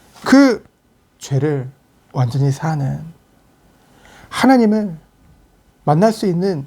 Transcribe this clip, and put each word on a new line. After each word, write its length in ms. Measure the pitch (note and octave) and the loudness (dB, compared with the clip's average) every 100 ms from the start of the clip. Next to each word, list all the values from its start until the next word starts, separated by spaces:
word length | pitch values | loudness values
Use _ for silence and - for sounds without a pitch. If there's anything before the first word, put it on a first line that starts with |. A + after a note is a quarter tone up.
| _ - | _ -10
그 400 | - C4+ C#4 G#3+ - _ _ _ _ _ | 2 4 4 2 -8 _ _ _ _ _
죄를 500 | - C3+ D3+ C#3+ B2+ - _ _ _ | -6 -4 -2 -4 -8 -16 _ _ _
완전히 400 | D3+ B2 C3+ C#3 | -4 -2 0 -2
사하는, 520 | C3+ D#3+ D3+ C#3 C#3+ E3 - _ _ _ _ _ _ _ _ - - - | -2 -4 -4 -4 -6 -12 -20 _ _ _ _ _ _ _ _ -20 -20 -14
하나님을 680 | - B3 C4 A3 G#3+ G3+ D#3+ _ _ _ _ _ _ _ _ | 0 2 4 4 0 -4 -10 _ _ _ _ _ _ _ _
만날 280 | - D3+ A3 | -2 2 2
수 140 | G#3+ G#3 | 0 -2
있는 400 | E3+ G3 D#3 | -2 -2 -4